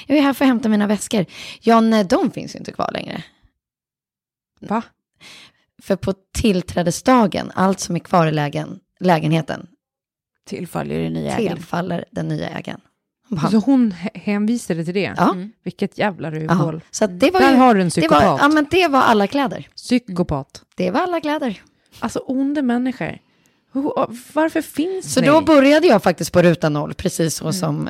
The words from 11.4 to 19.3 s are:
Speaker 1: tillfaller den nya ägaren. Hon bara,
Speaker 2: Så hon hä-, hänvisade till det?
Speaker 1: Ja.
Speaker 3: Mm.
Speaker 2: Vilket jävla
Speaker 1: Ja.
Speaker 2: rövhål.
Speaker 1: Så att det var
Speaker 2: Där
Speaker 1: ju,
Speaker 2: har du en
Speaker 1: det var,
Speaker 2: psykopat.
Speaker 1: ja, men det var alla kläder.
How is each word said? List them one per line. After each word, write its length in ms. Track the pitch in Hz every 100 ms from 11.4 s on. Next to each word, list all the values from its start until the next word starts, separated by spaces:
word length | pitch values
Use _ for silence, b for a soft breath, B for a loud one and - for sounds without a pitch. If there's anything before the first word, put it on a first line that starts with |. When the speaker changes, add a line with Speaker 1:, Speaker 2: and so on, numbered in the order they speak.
| 196 170
Speaker 1:
tillfaller 480 | 165 170 180 170 -
den 160 | - 160
nya 220 | 151 -
ägaren. 320 | - - - _ _ _ _ -
Hon 80 | 175
bara, 120 | 156
Speaker 2:
Så 60 | 214
hon 340 | 226 269 226
hä-, 180 | 175 180
hänvisade 720 | 180 208 208 214 240 - 165
till 80 | 165
det? 200 | 185 147 98
Speaker 1:
Ja. 140 | 190
Speaker 3:
Mm. 180 | 185 202 -
Speaker 2:
Vilket 340 | 196 - 202 -
jävla 340 | 208 165 156
Speaker 1:
Ja. 80 | 156
Speaker 2:
rövhål. 420 | 160 180 165 160 -
Speaker 1:
Så 140 | -
att 140 | 214 180
det 120 | 277
var 80 | 370
Speaker 2:
Där 120 | 277
Speaker 1:
ju, 60 | 254
Speaker 2:
har 180 | 254
du 60 | 202
en 80 | 175
Speaker 1:
det 120 | 170
var, 60 | 311
Speaker 2:
psykopat. 320 | - 196 139
Speaker 1:
ja, 60 | 285
men 200 | 311 285
det 160 | 349 339
var 140 | 269
alla 260 | - 214
kläder. 400 | 202